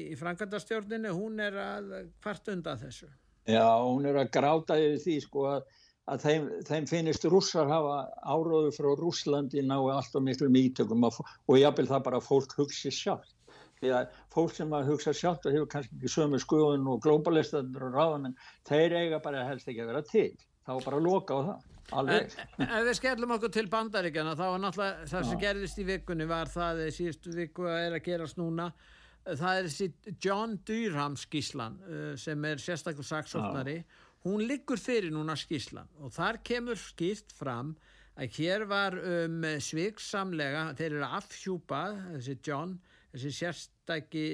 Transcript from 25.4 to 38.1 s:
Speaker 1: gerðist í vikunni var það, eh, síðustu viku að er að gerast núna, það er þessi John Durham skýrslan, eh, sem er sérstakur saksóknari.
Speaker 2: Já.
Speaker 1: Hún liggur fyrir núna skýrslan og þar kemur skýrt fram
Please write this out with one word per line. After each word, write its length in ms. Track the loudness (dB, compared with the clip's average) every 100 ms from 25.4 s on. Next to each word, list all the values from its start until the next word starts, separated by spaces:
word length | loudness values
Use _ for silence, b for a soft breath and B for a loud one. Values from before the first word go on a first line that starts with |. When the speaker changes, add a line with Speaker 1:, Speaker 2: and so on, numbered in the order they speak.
Speaker 1:
gerðist 400 | -2 -2 -4 -6
í 20 | -4
vikunni 380 | -4 -4 -4 -2
var 180 | -4 -4
það, 320 | -4 -4 -2 -4
eh, 60 | -4
síðustu 380 | -6 -6 -10 -8
viku 300 | -8 -6 -4
að 120 | -2
er 140 | -2 -4
að 80 | -4
gerast 340 | -4 -4 -4
núna, 300 | -4 -4 -6 b b b b b -8
það 300 | -4 0 0
er 100 | -2
þessi 460 | -4 -6 -6 -14 -4
John 300 | 0 0 -2 -6
Durham 540 | -4 -4 -2 -2 -4 -6
skýrslan, 560 | -6 -6 -4 -6 -8 -10
eh, 220 | -12 -10 -8 -8
sem 240 | -6 -4 -4
er 160 | -4
sérstakur 420 | -4 -6 -6 -8 -6
saksóknari. 640 | -6 -6 -4 -4 -4 -4 -6
Speaker 2:
Já. 260 | -10 _ -20 _
Speaker 1:
Hún 220 | -4 -2 -2
liggur 320 | -4 -4 -4
fyrir 320 | 0 0 0
núna 240 | -2 -4 -4
skýrslan 560 | -4 -6 -6 -12 -16 -16
og 160 | -12 -4
þar 240 | -4 -4 -4
kemur 320 | -4 -4 -8
skýrt 560 | -8 -4 -4 -4 -10 -10
fram 400 | -8 -6 -8 -10 b b b